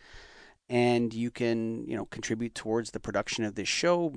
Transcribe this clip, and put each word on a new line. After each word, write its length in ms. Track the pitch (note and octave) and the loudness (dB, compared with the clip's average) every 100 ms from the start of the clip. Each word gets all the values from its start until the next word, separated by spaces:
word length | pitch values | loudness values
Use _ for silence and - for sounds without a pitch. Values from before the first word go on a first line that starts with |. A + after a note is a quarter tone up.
| - - - - - _ - | -20 -20 -20 -20 -20 _ -2
and 440 | B2 B2 A#2+ A#2+ | 4 6 4 2
you 180 | A2+ A#2 | 0 -4
can, 540 | - A#2+ A2+ A2+ A2+ A#2 | 0 0 2 0 -4 -4
you 120 | G#2+ | -6
know, 80 | - | -6
contribute 500 | - - A2+ A#2 - | -8 -4 -2 -2 -6
towards 360 | A2 A2+ A2+ | -2 -2 -2
the 80 | - | -6
production 440 | - G2+ G#2 - | -2 -2 0 -2
of 120 | A2 G#2 | -2 -2
this 120 | F#2 | -2
show, 460 | - E3+ F3 E3+ | 2 2 2 2